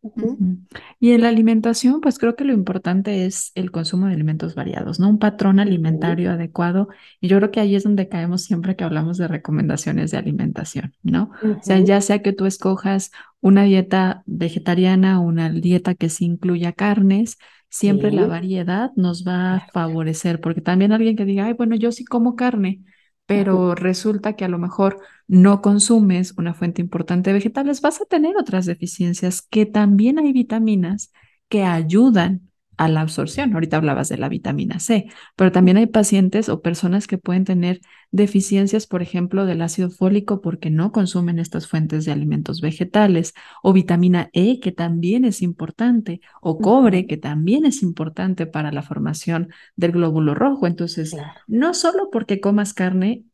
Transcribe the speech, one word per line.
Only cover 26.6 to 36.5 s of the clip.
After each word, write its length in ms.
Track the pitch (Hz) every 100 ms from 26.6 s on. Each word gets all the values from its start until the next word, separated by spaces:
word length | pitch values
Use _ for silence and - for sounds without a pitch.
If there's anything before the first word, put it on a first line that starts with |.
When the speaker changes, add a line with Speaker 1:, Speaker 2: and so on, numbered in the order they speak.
| 175 170
Speaker 2:
importante 480 | 175 185 160 180 185
de 60 | 196
vegetales, 440 | 202 - 277 277
vas 220 | 294 302
a 40 | 415
tener 300 | 349 311 403
otras 300 | - 185 180
deficiencias 760 | 175 180 - 175 180 180 180
que 240 | _ 220 214
también 540 | 214 208 202 226 302
hay 140 | 302
vitaminas 800 | 262 233 226 220 208 175 202 - _ _ _ _
que 160 | 214
ayudan 880 | 185 170 160 190 262 208 180 185 _ _ _ -
a 100 | 160
la 120 | 156
absorción. 520 | 160 - 151 - 277
Ahorita 240 | 175 160 156
hablabas 320 | 156 135 -
de 80 | -
la 100 | 139
vitamina 520 | - - 143 - -
C, 260 | - 226 - - - -
pero 160 | 185
también 260 | 180 180 190
hay 80 | 226
pacientes 640 | 220 208 196 185 208
o 120 | 220